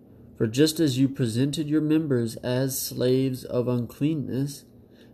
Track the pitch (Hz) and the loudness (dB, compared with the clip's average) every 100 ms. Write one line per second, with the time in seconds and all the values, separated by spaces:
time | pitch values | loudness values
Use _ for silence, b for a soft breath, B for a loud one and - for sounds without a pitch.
0 | - B B - 117 120 156 156 156 127 | -20 B B -4 -2 4 2 4 0 4
1 | 135 139 120 110 139 147 147 156 151 156 | 0 2 -2 0 0 -2 -2 0 2 2
2 | 160 127 117 110 120 127 135 131 - 127 | 2 0 0 -4 -2 0 0 -4 -6 -2
3 | 127 131 135 127 - 123 120 123 113 - | 2 2 2 -4 -4 -2 0 0 -2 -2
4 | 143 156 120 113 143 - - - B B | -2 -2 -4 -4 -4 -6 -20 -20 B B
5 | B | B